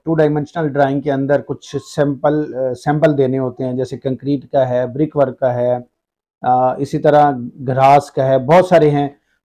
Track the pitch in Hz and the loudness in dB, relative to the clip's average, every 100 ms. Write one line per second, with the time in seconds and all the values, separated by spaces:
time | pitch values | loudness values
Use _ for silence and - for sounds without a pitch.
0 | - 165 151 151 143 175 156 135 139 139 | -4 0 2 0 -4 -4 -4 0 0 0
1 | 143 135 135 139 - 131 - 143 - - | -2 -2 0 -2 -2 -10 -10 -10 -8 -4
2 | 143 135 147 151 151 123 131 123 147 151 | -2 -2 -2 -2 -4 -6 -6 -4 -4 0
3 | 156 143 131 131 131 120 131 127 127 131 | 2 2 0 0 -4 -6 -6 -4 -6 -6
4 | 139 131 131 143 120 143 127 123 123 123 | -6 -6 -4 -6 -2 -2 0 -2 -4 -4
5 | 156 151 135 123 131 123 123 123 120 _ | -4 0 -2 0 -2 0 -2 -2 -6 _
6 | _ _ _ _ 127 127 127 127 139 156 | _ _ _ _ -2 0 0 -2 -6 -2
7 | 151 147 147 131 120 - 127 131 135 143 | 2 4 4 0 -8 -10 -6 2 4 4
8 | 139 - 131 135 127 170 185 170 151 143 | 2 -2 0 0 4 4 4 4 4 2
9 | 143 - _ _ | -2 -6 _ _